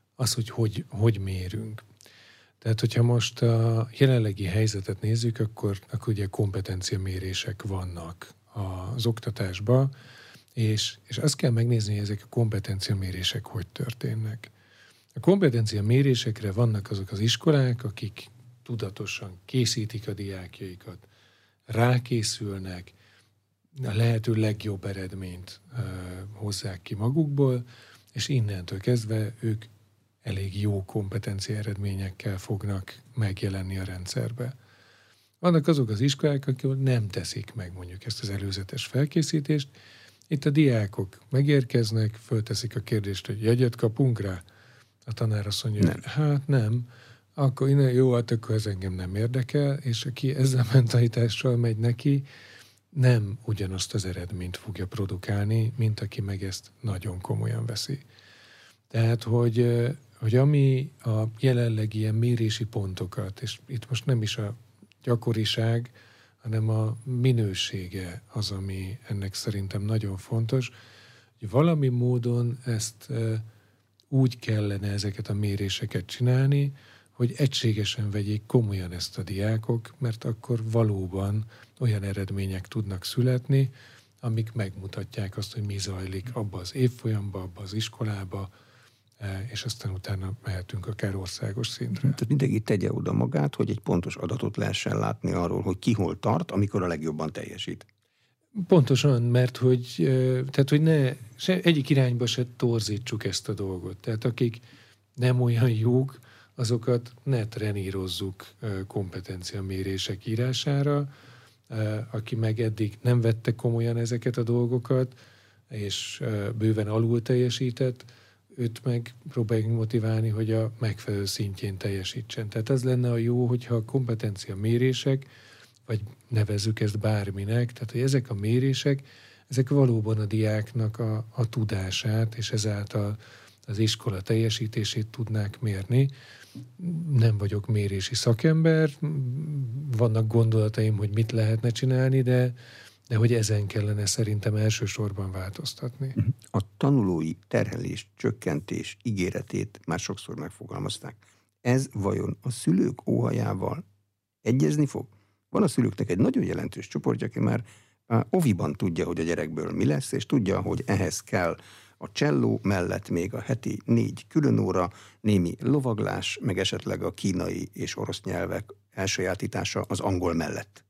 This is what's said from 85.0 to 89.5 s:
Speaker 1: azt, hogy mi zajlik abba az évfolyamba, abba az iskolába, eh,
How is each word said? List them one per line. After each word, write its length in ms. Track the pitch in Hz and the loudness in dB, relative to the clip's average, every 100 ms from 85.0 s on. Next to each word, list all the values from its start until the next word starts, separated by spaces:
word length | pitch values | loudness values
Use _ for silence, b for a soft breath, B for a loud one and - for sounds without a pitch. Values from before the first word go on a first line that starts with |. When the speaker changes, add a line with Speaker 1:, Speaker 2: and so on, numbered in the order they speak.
| 95 - 98 104 | -8 -6 -6 -6
Speaker 1:
azt, 160 | 101 | -8
hogy 100 | 117 | -6
mi 160 | 104 98 | -6 -4
zajlik 520 | 98 95 95 95 123 | -6 -6 -6 -8 -6
abba 260 | 123 101 92 | -6 -6 -8
az 160 | 90 | -6
évfolyamba, 680 | 135 127 123 117 104 101 95 | 2 2 2 -2 -2 -2 -6
abba 180 | 90 87 | -8 -10
az 140 | 98 | -8
iskolába, 760 | 107 110 - 110 101 92 98 98 b b b b b b - | -4 -4 -4 -4 -4 -6 -8 -8 b b b b b b -12
eh, 340 | 98 98 120 | -8 -8 -8